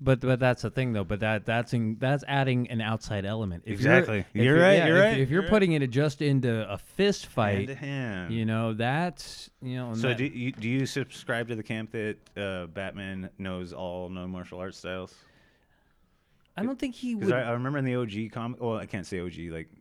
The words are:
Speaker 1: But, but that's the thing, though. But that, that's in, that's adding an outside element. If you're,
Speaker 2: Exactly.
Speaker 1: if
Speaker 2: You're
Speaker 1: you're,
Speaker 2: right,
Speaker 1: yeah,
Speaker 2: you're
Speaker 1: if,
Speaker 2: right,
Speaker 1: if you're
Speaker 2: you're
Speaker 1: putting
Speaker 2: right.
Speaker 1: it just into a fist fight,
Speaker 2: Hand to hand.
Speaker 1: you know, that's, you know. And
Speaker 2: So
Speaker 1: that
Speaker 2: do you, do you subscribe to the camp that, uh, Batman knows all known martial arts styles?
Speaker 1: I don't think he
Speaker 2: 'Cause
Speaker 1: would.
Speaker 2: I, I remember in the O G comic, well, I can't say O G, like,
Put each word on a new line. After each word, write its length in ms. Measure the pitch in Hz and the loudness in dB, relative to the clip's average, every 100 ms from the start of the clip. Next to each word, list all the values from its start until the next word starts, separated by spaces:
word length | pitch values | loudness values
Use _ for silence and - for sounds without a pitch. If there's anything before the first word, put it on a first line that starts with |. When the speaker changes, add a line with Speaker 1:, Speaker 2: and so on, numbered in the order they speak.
Speaker 1:
But, 180 | 135 127 | 2 2
but 220 | 127 127 | 2 2
that's 220 | 127 123 | 2 0
the 80 | 110 | -2
thing, 220 | 131 127 | -2 -2
though. 120 | 110 | -2
But 160 | 87 101 | -2 -2
that, 260 | 107 107 95 | -2 -2 -2
that's 260 | 117 120 | -2 0
in, 220 | 120 110 110 | 0 0 0
that's 240 | 131 143 135 | 0 0 0
adding 420 | 139 131 123 117 | 0 2 2 0
an 80 | 117 | -2
outside 440 | 110 113 - 104 | -2 -2 -4 -4
element. 380 | 98 110 101 87 110 | -2 -2 -4 -6 -6
If 140 | 98 | 0
you're, 120 | 135 | 6
Speaker 2:
Exactly. 260 | 127 - 107 | 8 6 0
Speaker 1:
if 80 | 92 | 0
Speaker 2:
You're 100 | 107 123 156 | 2 6 8
Speaker 1:
you're, 20 | |
Speaker 2:
right, 80 | 180 196 | 8 8
Speaker 1:
yeah, 80 | 160 | 8
Speaker 2:
you're 80 | 170 | 8
Speaker 1:
if, 60 | |
Speaker 2:
right, 140 | 208 135 | 6 6
Speaker 1:
if 100 | 131 | 2
you're 120 | 165 | 2
Speaker 2:
you're 60 | 226 | 4
Speaker 1:
putting 220 | 214 190 | 4 4
Speaker 2:
right. 80 | 156 | 4
Speaker 1:
it 80 | 135 | 2
just 300 | 120 151 - | 2 0 2
into 460 | 147 135 123 113 101 | 2 4 2 0 -2
a 80 | 98 | -8
fist 500 | - - 202 190 - | -6 0 2 0 -2
fight, 280 | - 104 | 0 2
Speaker 2:
Hand 140 | 98 123 | 2 0
to 60 | 135 | -6
hand. 580 | 143 139 123 95 90 | -6 -4 -4 -4 -4
Speaker 1:
you 100 | 113 | -2
know, 280 | 110 113 113 | 0 0 0
that's, 760 | 110 117 147 175 - - - - _ | 0 0 0 -2 -6 -14 -16 -18 _
you 140 | 131 127 | -10 -8
know. 140 | 123 | -6
And 60 | 113 | -2
Speaker 2:
So 100 | 127 | 0
Speaker 1:
that 100 | 117 | 0
Speaker 2:
do 60 | |
you, 260 | 143 120 123 | -2 -4 -6
do 180 | 120 110 | -4 -2
you 180 | 131 131 | -2 -2
subscribe 600 | 139 123 - - 117 117 | -4 -6 -8 -6 -4 -4
to 60 | |
the 80 | 113 | -6
camp 300 | 107 113 107 | -6 -8 -8
that, 240 | 117 107 101 _ - | -6 -6 -8 _ -8
uh, 300 | 101 92 85 | -6 -6 -8
Batman 640 | 82 95 76 95 95 92 - | -10 -10 -8 -10 -8 -10 -10
knows 340 | 95 90 87 | -8 -8 -8
all 360 | - 90 90 90 | -8 -8 -8 -8
known 220 | 92 90 | -8 -8
martial 280 | 92 85 90 | -10 -10 -10
arts 200 | 95 - | -12 -10
styles? 360 | 85 92 92 - _ _ _ _ _ _ _ _ _ _ _ _ _ - | -8 -8 -10 -16 _ _ _ _ _ _ _ _ _ _ _ _ _ -6
Speaker 1:
I 60 | |
don't 160 | 233 262 | -6 -4
think 160 | 277 | -6
he 200 | 233 247 | -6 -6
Speaker 2:
'Cause 100 | 226 196 | -2 0
Speaker 1:
would. 80 | |
Speaker 2:
I, 80 | 127 | 0
I 80 | 117 | 0
remember 260 | 120 127 147 | -2 -2 -2
in 60 | |
the 120 | 131 123 | 0 0
O 80 | |
G 240 | 117 101 110 | -2 -4 -6
comic, 320 | 120 117 127 | -6 -8 -6
well, 160 | 120 107 | -4 -4
I 100 | 95 | -6
can't 200 | 104 85 | -8 -6
say 140 | 92 | -6
O 80 | 90 | -6
G, 220 | 82 85 | -8 -10
like, 180 | 82 80 - | -10 -12 -18